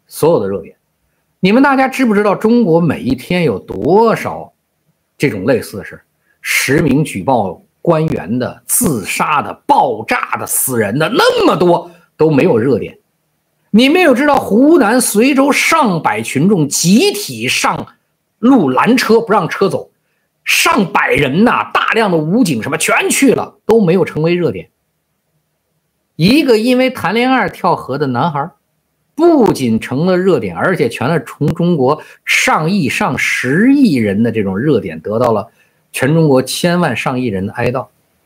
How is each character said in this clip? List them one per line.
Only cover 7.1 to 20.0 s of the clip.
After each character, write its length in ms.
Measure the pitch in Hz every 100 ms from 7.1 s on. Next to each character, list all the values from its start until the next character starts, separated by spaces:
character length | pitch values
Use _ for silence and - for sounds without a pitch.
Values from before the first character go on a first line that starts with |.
| 98
报 380 | 90 127 95 - _ _
官 240 | - 160 160
员 320 | - - 123
的、 240 | 107 -
自 400 | - - 180 120
杀 380 | - - 170 147
的、 200 | 104 - -
爆 360 | 277 147 107
炸 340 | 123 247 - 110
的、 80 | 107
死 320 | - - 120
人 200 | 104 127
的， 120 | 160
那 340 | 285 466 508
么 120 | 349 180
多 340 | 180 170 - - _ -
都 140 | 156
没 140 | 139
有 140 | 170 131
热 200 | 131 110
点。 200 | 90 - _ _ _ _ _ _ _
你 200 | 208 262
们 100 | 359
有 140 | 339
知 120 | 233 294
道 100 | 269
湖 420 | - 202 285 330
南 200 | 208 247
随 360 | - 202 262
州 180 | 269 285
上 500 | - - 320 247 170
百 200 | 113 107
群 260 | 113 131 180
众 180 | 196 143
集 460 | - 165 214 403
体 360 | 415 - 113 113
上 400 | - 240 - - _ _ _ _ _
路 320 | 226 269 139
拦 260 | 127 156 247
车， 240 | - 220
不 120 | 226
让 160 | 208 156
车 200 | - 196
走， 220 | 110 - _